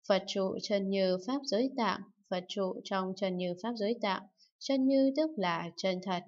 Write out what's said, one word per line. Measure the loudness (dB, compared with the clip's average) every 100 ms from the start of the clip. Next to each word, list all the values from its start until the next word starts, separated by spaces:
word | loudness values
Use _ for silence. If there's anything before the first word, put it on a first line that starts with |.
| 2
Phật | 0 2
trụ | -2 0 -2
chân | -2 0 2
như | 2 2 2 0
pháp | -4
giới | 0 0 0 0
tạng, | 0 0 -8 _ _
Phật | -6 -4
trụ | -4 -2 -4
trong | -4 -2 -2 -2
chân | -2 -2
như | -2 -4
pháp | -6 -2
giới | -2 0
tạng. | 0 -2 -6 _ _ _
Chân | -2 2 4
như | 6 6 4
tức | 0 0
là | -2 -2 -4 -2
chân | -2 -2
thật | -2 -4